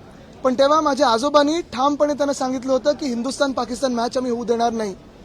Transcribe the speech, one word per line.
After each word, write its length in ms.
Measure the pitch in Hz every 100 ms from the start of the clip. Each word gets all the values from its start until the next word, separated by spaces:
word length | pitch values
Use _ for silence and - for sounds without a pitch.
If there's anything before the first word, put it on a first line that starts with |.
| - - - -
पण 100 | 262
तेव्हा 260 | 247 277 311
माझ्या 280 | 302 269 262
आजोबांनी 520 | 226 285 294 285 339
ठामपणे 540 | - 226 277 285 294
त्यांना 180 | 285 285
सांगितलं 400 | - 262 262 262
होतं 200 | 262 277
की 140 | 302 294
हिंदुस्तान 460 | 233 254 262 277
पाकिस्तान 400 | 254 240 247 262
मॅच 240 | 233 233 254
आम्ही 160 | 254
होऊ 120 | 233
देणार 280 | 220 233 233
नाही. 220 | 226 208 180 - -